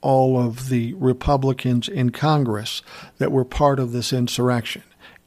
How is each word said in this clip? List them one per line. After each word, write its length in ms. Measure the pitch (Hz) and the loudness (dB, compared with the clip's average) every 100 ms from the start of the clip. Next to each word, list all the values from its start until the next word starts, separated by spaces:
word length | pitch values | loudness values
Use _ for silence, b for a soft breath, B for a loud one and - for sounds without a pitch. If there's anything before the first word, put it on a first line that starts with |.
all 360 | 143 131 131 127 | 2 4 4 2
of 300 | 120 120 131 | 0 -4 -2
the 240 | 127 117 190 | -2 -2 0
Republicans 920 | 131 123 - 139 135 123 127 123 - | 0 0 0 2 2 0 0 0 0
in 220 | 165 123 | -2 -2
Congress 720 | - 151 151 123 104 117 - B B B _ | 0 0 2 0 -2 -6 -10 B B B _
that 140 | 139 | 0
were 140 | 135 123 | 0 -2
part 340 | - 147 135 | 2 2 2
of 140 | 123 | -2
this 180 | 120 120 | -2 -2
insurrection. 720 | 127 123 - 123 120 - - - _ B B | -2 0 0 0 0 -4 -12 -16 _ B B